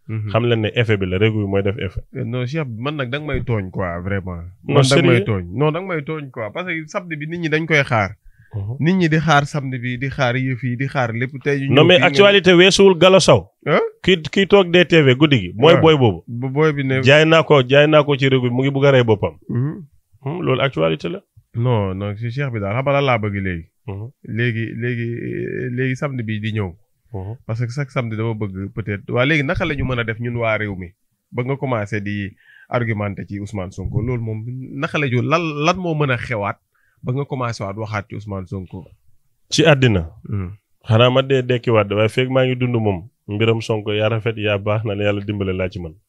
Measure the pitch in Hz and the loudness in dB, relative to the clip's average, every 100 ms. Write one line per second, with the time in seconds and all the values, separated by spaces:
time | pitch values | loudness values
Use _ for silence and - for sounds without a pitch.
0 | - 110 107 110 120 113 104 120 110 104 | -10 -8 -2 0 2 0 0 0 0 0
1 | 92 92 110 107 101 98 98 101 92 - | 0 2 2 2 0 0 0 -4 -6 -8
2 | - - 117 127 123 160 143 110 127 156 | -10 -8 -6 -6 -6 -6 -6 -6 -6 -6
3 | 127 143 151 143 127 113 92 90 92 85 | -6 -6 -6 -4 -2 -2 -4 -6 -6 -6
4 | 90 98 92 87 85 - - 143 131 139 | -4 -6 -6 -10 -12 -14 0 4 6 4
5 | 135 - 104 101 87 101 151 156 190 165 | 4 4 2 -2 -4 -2 -2 -2 -4 -6
6 | 139 156 143 123 113 123 185 165 156 208 | -6 -8 -10 -10 -10 -8 -8 -8 -8 -10
7 | 180 151 156 170 165 156 165 156 135 117 | -8 -10 -8 -6 -2 -2 2 0 2 0
8 | 95 - - _ _ 107 98 135 143 190 | 0 -6 -20 _ _ -8 -8 -2 0 2
9 | 170 156 156 143 143 151 135 131 123 123 | 2 2 4 2 2 -4 -6 -6 -6 -6
10 | 135 143 127 123 131 123 127 120 135 143 | -6 -2 -2 0 -2 -4 -4 -4 -4 -2
11 | 120 113 127 139 147 143 135 139 160 180 | -4 -2 -6 -4 -4 -2 2 6 6 6
12 | 180 143 202 202 175 175 190 - 196 175 | 4 6 6 6 6 8 6 8 6 8
13 | 180 190 - 127 82 _ 139 165 440 - | 6 6 6 4 2 _ -2 0 0 -4
14 | - 185 156 - 190 202 180 175 175 170 | 0 0 0 -2 4 4 6 4 6 6
15 | 135 127 156 135 90 98 143 135 156 151 | 6 6 4 4 0 4 6 6 6 6
16 | 120 85 - 120 131 135 156 143 135 131 | 4 2 -6 -8 -6 0 0 0 -2 0
17 | 127 147 156 160 151 147 123 139 151 151 | 4 6 6 4 6 4 6 4 6 4
18 | 143 135 135 131 123 123 135 139 139 131 | 2 0 2 2 2 0 0 2 4 4
19 | 120 104 - - - 117 139 202 147 _ | 4 2 0 -6 -6 -4 -4 -6 -14 _
20 | _ _ 135 170 156 131 135 139 160 160 | _ _ -10 -6 -2 -2 -2 0 -2 -2
21 | 175 185 - _ _ 117 123 117 98 95 | -6 -10 -14 _ _ -4 0 0 -2 -4
22 | 101 101 117 123 143 113 98 113 135 139 | -8 -8 -8 -6 -6 -6 -4 -2 0 0
23 | 139 120 104 101 95 85 82 _ - 98 | 0 0 -2 -4 -4 -6 -10 _ -14 -12
24 | 113 - - 110 120 113 113 117 120 120 | -14 -16 -10 -4 -4 -4 -6 -8 -6 -6
25 | 117 117 123 117 120 - 127 123 131 127 | -6 -8 -8 -8 -8 -8 -6 -4 -4 -4
26 | 147 131 110 107 110 107 98 87 _ _ | -6 -6 -6 -6 -4 -4 -6 -8 _ _
27 | _ 101 95 120 - 113 120 123 139 139 | _ -12 -12 -12 -8 -6 -6 -6 -6 -6
28 | 120 107 113 110 107 95 98 - 107 101 | -6 -4 -4 -4 -6 -6 -8 -8 -6 -8
29 | - 120 135 160 139 185 175 139 131 123 | -4 0 2 2 0 -2 -4 -2 -2 -2
30 | 113 110 120 120 113 107 107 92 87 - | -4 -6 -6 -2 -2 -2 -2 -6 -12 -18
31 | _ _ _ 123 123 135 135 120 101 107 | _ _ _ -6 -4 -4 -2 -4 -4 -6
32 | 101 104 98 - _ _ _ 123 113 107 | -4 -6 -8 -12 _ _ _ -4 -2 -2
33 | 104 98 90 101 101 104 90 98 92 - | -4 -6 -10 -10 -8 -8 -8 -8 -6 -4
34 | 110 123 113 110 113 127 131 139 160 165 | -4 -4 -6 -8 -10 -12 -12 -8 -6 -4
35 | 143 120 120 160 165 147 156 185 180 156 | -2 0 0 -2 -2 -2 -2 -2 -4 -2
36 | 147 120 127 117 101 - _ _ _ _ | -2 -2 -4 -6 -6 -8 _ _ _ _
37 | - 127 143 135 120 113 98 101 107 107 | -6 -6 -4 -6 -6 -6 -8 -8 -6 -6
38 | 98 107 107 98 90 98 90 92 - _ | -8 -12 -10 -10 -8 -10 -10 -14 -18 _
39 | _ _ _ _ _ - 160 139 127 98 | _ _ _ _ _ 2 4 4 4 2
40 | 80 - - 101 90 101 _ _ - 110 | -2 -10 -10 -8 -8 -12 _ _ 0 4
41 | 123 127 135 135 123 127 123 113 101 101 | 6 4 2 0 0 -2 2 2 2 2
42 | 110 - 127 131 127 127 123 120 107 92 | 0 0 0 2 0 0 -2 0 0 -2
43 | 101 _ - 104 113 113 110 110 104 104 | -6 _ -10 0 0 0 -2 -4 -2 -2
44 | 107 113 110 110 104 101 104 107 110 101 | 0 0 -4 -4 -2 -2 -2 -2 -2 -2
45 | 104 101 101 104 95 92 92 92 85 78 | 0 0 -4 -4 -4 -2 -4 -6 -12 -14